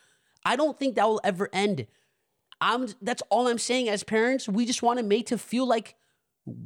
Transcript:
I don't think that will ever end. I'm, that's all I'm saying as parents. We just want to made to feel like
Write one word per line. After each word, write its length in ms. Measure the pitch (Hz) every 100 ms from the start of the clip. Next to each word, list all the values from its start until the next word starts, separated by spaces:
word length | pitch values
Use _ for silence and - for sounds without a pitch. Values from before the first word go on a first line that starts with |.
| _ _ _ _
I 140 | 175 240
don't 200 | 302 -
think 180 | 269 226
that 120 | 208
will 140 | 220
ever 260 | 202 180 196
end. 340 | 185 208 165 110 _ _ _ _ _ _ -
I'm, 260 | 180 233 254 190
that's 200 | 202 240 -
all 180 | 214 247
I'm 100 | 233
saying 300 | - 247 240
as 160 | 202
parents. 460 | - 220 233 262 -
We 160 | 196 240
just 180 | 247
want 160 | 233 247
to 60 | 214
made 220 | 208 220
to 100 | 226
feel 280 | - 233 254
like 300 | 226 - _ _ _ _ _ - 117